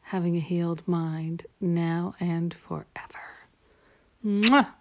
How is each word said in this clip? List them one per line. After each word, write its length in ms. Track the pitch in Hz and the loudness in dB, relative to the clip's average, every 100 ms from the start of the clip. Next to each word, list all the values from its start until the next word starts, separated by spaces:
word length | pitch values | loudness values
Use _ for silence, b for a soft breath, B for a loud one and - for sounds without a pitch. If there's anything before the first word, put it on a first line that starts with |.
Having 360 | - 190 175 170 | -4 -2 0 0
a 40 | |
healed 440 | 151 175 170 165 175 | 0 0 0 -2 -2
mind 580 | 175 160 160 160 170 - _ | -2 0 -4 -6 -8 -10 _
now 560 | 185 170 165 170 175 - | 0 0 0 0 -4 -4
and 340 | 175 165 170 | -2 0 -2
forever. 320 | - - - - - - - - - - _ b b b b b _ 208 | -6 -10 -10 -10 -14 -14 -16 -18 -20 -20 _ b b b b b _ -2
Mwah. 420 | 202 214 277 - - | 4 6 6 4 -4